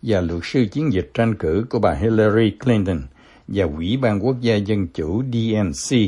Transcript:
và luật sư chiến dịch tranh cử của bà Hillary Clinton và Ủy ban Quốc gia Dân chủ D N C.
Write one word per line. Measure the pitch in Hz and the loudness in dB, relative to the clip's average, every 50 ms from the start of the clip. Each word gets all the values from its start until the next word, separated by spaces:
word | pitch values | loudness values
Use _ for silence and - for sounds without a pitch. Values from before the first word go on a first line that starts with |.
và | - 117 107 92 | 0 0 0 0
luật | 90 82 85 85 85 | 0 -2 -4 -6 -8
sư | - - 139 123 101 | -2 0 0 0 0
chiến | - 139 156 156 | 0 -2 -2 0
dịch | 104 92 87 - _ | 0 0 -2 -4 _
tranh | - 117 117 110 | 0 0 0 0
cử | - - 78 80 95 113 131 | -2 -2 0 0 0 -2 -2
của | - 120 | -2 0
bà | 104 95 78 | 2 2 0
Hillary | 71 98 113 113 110 107 107 104 113 117 107 | 2 0 2 4 4 4 4 4 4 2 2
Clinton | 104 - - 127 117 107 95 95 87 78 67 67 _ _ - - - - _ - | 0 -2 0 2 2 2 2 0 -2 -4 -4 -10 _ _ -20 -20 -20 -20 _ -6
và | - 98 95 78 73 | -2 0 0 0 -2
Ủy | 78 82 87 113 | -4 -4 -2 -2
ban | 139 131 117 104 101 95 | 0 0 0 0 0 0
Quốc | 127 135 123 | -2 -2 0
gia | 123 117 110 | 0 0 0
Dân | 104 101 98 110 104 95 | 0 0 0 0 -2 -2
chủ | 80 _ - 80 76 87 113 131 131 | -4 _ -6 -4 -2 -2 -2 -2 -2
D | 120 117 113 113 107 107 | -2 -2 0 0 0 0
N | 101 87 | 0 -2
C. | 71 - - - 139 120 107 | -2 -6 -4 0 2 2 2